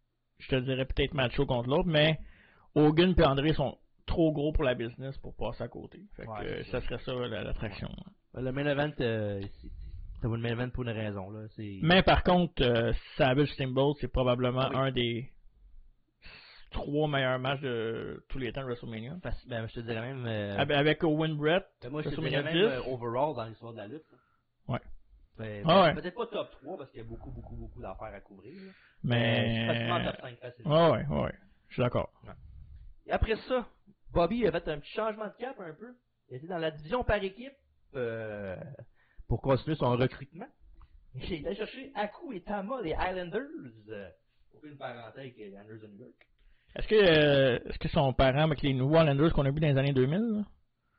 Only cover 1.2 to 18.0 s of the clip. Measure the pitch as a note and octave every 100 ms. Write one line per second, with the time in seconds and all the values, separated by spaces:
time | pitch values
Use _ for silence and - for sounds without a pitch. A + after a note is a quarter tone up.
1.2 | B2 - C#3 A#2+ A#2+ D#3 F3+ D#3 D#3 D#3
2.2 | - - _ _ _ - D3+ D#3 F#3 E3
3.2 | D3+ C3+ D3+ D3+ C3 - _ _ - -
4.2 | D#3+ D3 D3+ D#3 C3+ B2 A#2 A#2+ C3+ -
5.2 | - - A2 - A#2+ - - - G#3 -
6.2 | A2 G#2+ G#2 F#2 - B2+ - A#2+ - B2+
7.2 | B2 G#2 A2+ - G#2+ F#2+ - - - -
8.2 | _ - B2+ C3+ D3 C#3 D3+ D3+ A#2+ A2
9.2 | G#2 G2 G2 - - - - - - -
10.2 | A#2+ A#2 A#2 A#2 B2 B2 A#2+ A2 G#2+ G2+
11.2 | F#2+ G#2+ G#2+ - G#2 G2 D#3 F#3 F3+ D3
12.2 | - F3+ F3 - B2 A#2 A#2 A2+ - -
13.2 | C3+ C3 C#3+ - C3 C3 C#3+ D3 C3 B2+
14.2 | B2+ B2 B2 B2+ C3 C3 C3+ B2+ A#2+ A#2
15.2 | B2+ - - - - - - _ _ _
16.2 | - - - - - - - C#3+ D3+ C#3
17.2 | B2+ B2+ C3 C#3 C#3 A#2 A2+ A2+